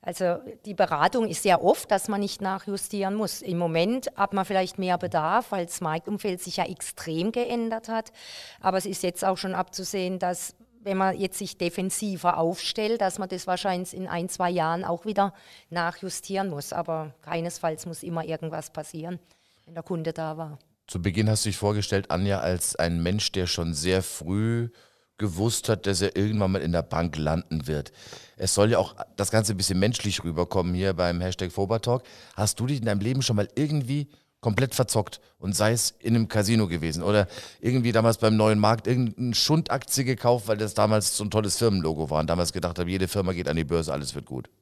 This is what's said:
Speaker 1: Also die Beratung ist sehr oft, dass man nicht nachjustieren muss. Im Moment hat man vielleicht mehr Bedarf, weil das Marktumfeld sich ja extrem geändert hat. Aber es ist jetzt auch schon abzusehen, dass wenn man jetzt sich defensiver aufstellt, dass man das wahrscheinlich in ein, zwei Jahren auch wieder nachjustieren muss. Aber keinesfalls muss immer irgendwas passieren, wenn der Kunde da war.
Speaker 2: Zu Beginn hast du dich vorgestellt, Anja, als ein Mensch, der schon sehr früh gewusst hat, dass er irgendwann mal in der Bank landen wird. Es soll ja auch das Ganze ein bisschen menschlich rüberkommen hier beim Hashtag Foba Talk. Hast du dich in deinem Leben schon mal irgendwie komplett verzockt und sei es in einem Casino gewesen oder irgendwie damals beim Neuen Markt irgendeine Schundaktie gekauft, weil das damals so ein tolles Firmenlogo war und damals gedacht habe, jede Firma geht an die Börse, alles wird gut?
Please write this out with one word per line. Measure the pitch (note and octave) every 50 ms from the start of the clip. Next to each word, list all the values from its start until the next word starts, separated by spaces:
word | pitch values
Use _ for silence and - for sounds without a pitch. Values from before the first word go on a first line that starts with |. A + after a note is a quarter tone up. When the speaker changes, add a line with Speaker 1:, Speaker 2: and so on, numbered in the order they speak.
| -
Speaker 1:
Also | - F3 - F#3 F3 F3 - - F#3+ A3+ - _
die | G#3 G3+
Beratung | - G3+ F3+ E3 D3 D3+ F#3 - B3+ A3+
ist | G#3+ E3+ - -
sehr | G3+ F3+ E3+ E3+
oft, | F3+ C#4 - - -
dass | G#3 G3 -
man | - G#3+ G3+
nicht | G#3 G3+ - -
nachjustieren | G3 F#3+ F#3+ F#3+ - - G3 G3 - - - G#3 G3 F#3+ G3
muss. | G#3+ A3 F3 - - -
Im | - F3+ E3+
Moment | F3 E3+ D#3+ E3 E3+ G3+ A#3 C4 B3 - -
hat | - G3+ G3 -
man | G3+ F#3+
vielleicht | - G#3 F#3+ F#3+ F3+ - -
mehr | F#3+ F3+ F3+ F3
Bedarf, | F3 F3 - E3+ D3+ D#3 F#3 A3+ A#3+ -
weil | - G3 F3
das | E3+ - -
Marktumfeld | F3+ D#3+ D#3 E3 - - G#3 G3+ - G#3+ F#3 F3
sich | - - - -
ja | F3+
extrem | - F#3 - - - - - - - D#3+ D#3+ E3+ G#3+ A3+
geändert | B3 A#3+ A#3+ A#3+ A#3+ A#3 A3+ A3 A3+ A3+ -
hat. | A3+ A3+ A3 - _ - - - - - - - - -
Aber | - F#3+ F#3 F#3+
es | F3+
ist | G#3 G3+ - -
jetzt | F3+ F3 - -
auch | F#3+ F#3
schon | - - F#3+ F#3+
abzusehen, | F3 F#3 - - - F#3+ - - G3 F#3 F3+ F#3 F#3
dass | F3+ F3+ F3+ F3 - - - _ - _ _ A#3
wenn | A#3 G3+ F#3+
man | F#3+ F#3+ F#3+ F3+ -
jetzt | G3 F#3 - -
sich | G#3 F3+ - _
defensiver | F3+ F3 E3+ - F3+ F#3+ - - - G#3 F#3+ E3 - F3 F3 F3
aufstellt, | E3 E3 F3+ F#3 - - - - G#3+ G#3+ A#3 A3+
dass | G#3 F#3+ F3+ -
man | B3+ F#3+
das | G3 F3+ - -
wahrscheinlich | F3+ F3+ - G3+ F#3 F3+ F#3 F3+ -
in | - F#3
ein, | F3+ - E3+ E3+ F#3
zwei | - - F#3 F3
Jahren | F3 F3 D#3+ D#3+ E3 F3 -
auch | - E3+ E3+ -
wieder | G#3+ G#3+ G3+ G3 G3 F#3 - - - - - _ _
nachjustieren | - F3 E3+ E3+ F3 - - F#3 - - - - G3 F#3+ G3 G3
muss. | E3+ C#3+ - - -
Aber | - E3+ E3+ E3 D#3+ D#3 D#3 - _ _
keinesfalls | - E3+ E3+ E3+ E3+ E3+ - - E3+ D#3+ D#3 -
muss | F3 E3 - -
immer | F3+ E3+ E3 D#3+
irgendwas | D#3+ D#3+ D#3 - D#3+ D#3+ E3 D#3 -
passieren, | _ - D3+ - - D#3+ D3+ E3 F3+ F3 _ _ _ _ _ _ _ _ _
wenn | - E3
der | E3 E3
Kunde | - F#3 E3+ D#3+ E3 D#3+
da | - D#3+ D#3 D#3
war. | D#3 E3 D3+ D3+ C#3 _ _ _ _ _
Speaker 2:
Zu | - - F#2 E2+
Beginn | G2+ F2 F#2+ A2 G#2+
hast | G#2+ G#2 -
du | G#2+
dich | F#2+
vorgestellt, | - - G#2 G#2+ G#2 G2+ - - G2 G2 - -
Anja, | F2 F#2+ G2+ G2 F#2+
als | - E2 F2+ F2 - - -
ein | - E2+ E2+ E2+ E2+ E2
Mensch, | E2+ F#2+ G#2 - - -
der | F#2+ F2+ F2
schon | - - E2+ E2+ E2
sehr | D2 D2+ F2+ F#2 F#2+ F#2
früh | - - - D#2 D#2 F#2+ G2+ A2 A2+ A#2 A#2 A#2 A#2 - _ _ _ _ _ _ _ _ _
gewusst | G#2 G#2 E2+ E2 G2+ A#2 A2 - - -
hat, | A2+ G2 -
dass | G2 G2 E2+ F#2+
er | G2 -
irgendwann | - G2 G#2 A2 G#2 G2+ F#2+ F#2+
mal | G2
in | C2+ D#2+ E2+
der | F2 D#2+
Bank | - - D#2+ E2+ E2+ D2
landen | D#2 D#2 D2+ D#2 E2+ - _ D#2+ D#2+ C#2
wird. | B1+ D2+ D2 C#2+ - _ - - - - - - - _
Es | _ - F#2+ -
soll | - G2+ A2
ja | A#2 G#2
auch | G2 - - - - _ _
das | - G2+ -
Ganze | - A2 A2 G2 G#2+
ein |
bisschen | F#2 F#2+ - G2 F2+
menschlich | F#2+ A2 B2 - - G#2 F2+ - -
rüberkommen | F2 E2 D#2+ F2 E2+ - G2 F2+ F2+ F2
hier | F2+ F#2+ G2 F#2+
beim | E2+ F2+ F2 F2 E2+ F2+
Hashtag | F#2 F2+ - F#2 F2+ -
Foba | - G2 F#2 A2 A2+
Talk. | - B2 A#2+ B2+ - - - - - - -
Hast | - G#2 G#2+ - -
du | A#2+
dich | B2+ D3 C3+
in | A2
deinem | A2+ G2+ G2+
Leben | G2 A2+ C3 C3 B2+
schon | - A#2+
mal | G#2 G#2 - -
irgendwie | - C#3+ D3+ D3+ D3+ C3+ A#2 C#3 D3 C#3+ C#3 _ _ _ _ _ _
komplett | - A#2+ G#2+ F#2+ B2+ C3 -
verzockt | - C3 G#2 - A2+ G2+ - - - _ _ _ _
und | - F#2 G2+
sei | - G#2 G#2+ A#2
es | A#2 - - - _
in | _ - A2+
einem | A#2 A2+ G#2
Casino | - A2 G2+ F#2+ A#2 A2+ G#2+ F#2
gewesen | E2 E2+ D2 E2 D2+ E2 -
oder | F2+ G#2 G#2+ G2 F2+ - - - - - _
irgendwie | - A2+ B2 C3 A#2+ A#2+ A2+
damals | A2+ A2 A#2 A2+ -
beim | - A2 A2
Neuen | G#2+ G#2+ G#2+ G#2+ G#2+
Markt | G#2 G#2 A2 A2 -
irgendeine | - B2+ B2+ B2+ A#2 - - B2+ B2 A#2
Schundaktie | - - - D3 D#3+ E3 - - C3+ - - - - C3+
gekauft, | A#2+ C3 A2 - A#2+ A#2+ B2 G#2 G#2+
weil | A2 G#2
das | A2 G#2+ -
damals | - G#2 G#2+ A2 G#2+ G2+ - -
so | - G#2+
ein | G#2+
tolles | F2+ G#2+ G#2+ G2+ F2+
Firmenlogo | - A2+ A#2 G2+ F#2+ D#2+ D#2+ D#2+ D2 D#2+ D2
war | D#2 D#2
und | D#2 D#2
damals | E2+ F2 F2 E2 -
gedacht | F#2 E2 F2 E2+ F2
habe, | F2 E2+
jede | F#2 F#2+ F#2+ F2+
Firma | - G2+ F#2+ F2+ F#2
geht | E2+ F2 -
an | D#2+
die | E2 E2
Börse, | C2+ D#2+ E2+ E2 D2+
alles | D2 C#2+ D2 C2 -
wird | D2 C#2
gut? | - C2+ B1+ A#1 - _ _